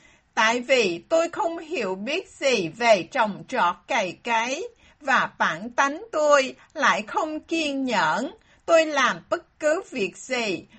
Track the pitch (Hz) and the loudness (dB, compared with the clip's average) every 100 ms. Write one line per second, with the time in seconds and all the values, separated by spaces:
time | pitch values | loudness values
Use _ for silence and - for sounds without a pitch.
0 | _ _ _ - 220 247 247 262 208 170 | _ _ _ 0 2 2 2 2 2 -2
1 | - 330 339 339 370 339 320 330 202 190 | 0 0 0 -2 -4 -6 -6 -6 -4 -6
2 | 220 330 - - 277 233 165 - 233 202 | -6 -6 -8 -4 0 0 -2 0 4 4
3 | 165 269 214 170 - 247 175 - - 269 | 2 -2 -2 -4 -6 0 0 -2 -4 -4
4 | 185 - 247 226 233 294 480 - _ _ | -4 -6 -4 -2 -2 -6 -8 -14 _ _
5 | 294 240 180 - 196 160 226 240 277 311 | 0 0 0 -2 -2 -2 -4 -2 0 -2
6 | 466 320 302 285 262 - - 311 240 180 | -6 0 4 4 4 -6 -14 0 2 2
7 | 214 349 320 311 - 330 294 277 254 208 | -2 -4 -2 -6 -4 -2 -2 -4 -2 0
8 | 160 175 285 453 _ _ - 330 311 285 | 2 0 -4 -10 _ _ 2 4 4 2
9 | 240 175 - 349 - _ 302 330 - 262 | 0 -2 -6 -8 -8 _ 0 0 -2 -6
10 | 185 - - 247 220 165 - | -6 -6 -6 -4 -2 -4 -8